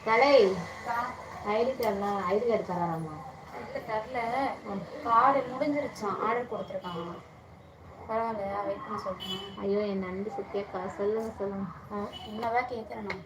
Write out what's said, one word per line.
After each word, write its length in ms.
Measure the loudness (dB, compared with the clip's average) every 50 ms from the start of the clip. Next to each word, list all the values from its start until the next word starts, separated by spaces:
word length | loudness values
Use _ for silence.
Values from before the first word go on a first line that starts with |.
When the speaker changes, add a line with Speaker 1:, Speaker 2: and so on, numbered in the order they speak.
| 2
Speaker 1:
கலை, 320 | 4 6 8 8 10 10 10 10 8
Speaker 2:
அக்கா. 440 | 6 0 -4 -8 -10 -8 -4 -2 0 0 0 -2 -6 -10 -12 -12 -12 -8 -2
Speaker 1:
ஐ 180 | 0 2 2 2
டி 60 | 2
கார்டுலாம், 520 | 2 2 0 0 2 0 0 0 0 0 2
ஐ 140 | 2 2 4
டி 80 | 4
கார்டு 180 | 4 4 2 2
தராராமா? 520 | 0 0 0 0 0 0 -2 -4 -6 -8 -10 -12 -12 -14 -16 -16 -14 -12 -12
Speaker 2:
இல்ல, 200 | -10 -8 -8 -8 -4
தரல. 300 | -2 -2 -2 -2 -2 -4 -2 -2 0 0 0 0 0 -2 -4 -8
Speaker 1:
ஆ. 60 | -6 -6 -6 -6 -8 -10 -6 2
Speaker 2:
கார்டு 360 | 6 6 8 8 8 6 6 2 0
முடிஞ்சிருச்சாம், 680 | -2 0 0 2 2 0 0 -2 -4 -4 -4 -2 -2 0
ஆர்டர் 300 | 2 2 2 0 0 -2
கொடுத்துருக்காங்க. 640 | -4 -6 -6 -6 -8 -6 -6 -6 -6 -6 -6 -6 -10 -12 -14 -18 -20 -20 -20 -20 -20 -20 -20 -20 -20 -20 -20 -18 -16 -16 -8 -2
பரவாயில்லையா? 560 | -2 0 0 0 -2 -2 -2 -2 -2 -2 -2
வெயிட் 200 | -2 -4 -4 -6
பண்ண 160 | -6 -6 -4
சொல்றேன். 440 | -4 -6 -6 -6 -6 -6 -6 -6 -6 -10 -8 -4
Speaker 1:
ஐயோ, 220 | -2 0 2 2
என் 220 | 2 0 0 -2
அன்பு 280 | -2 -4 -4 -4 -4 -4
சத்யாக்கா, 500 | -4 -6 -6 -4 -4 -6 -4 -4 -6 -6 -6 -6 -4
சொல்லுங்க, 340 | 0 0 2 2 0 -2 -4 -4 -4
சொல்லுங்க. 280 | -4 -4 -2 -4 -6 -6 -8 -12 -12 -8
ஆ? 60 | -6 -6 -6 -6 -8 -12 -12
Speaker 2:
உன்னதான் 420 | -10 -6 -4 -2 0 0 0 0 0
கேட்கிறேன் 360 | -6 -8 -8 -8 -8 -8 -6
நான். 180 | -6 -8 -8 -10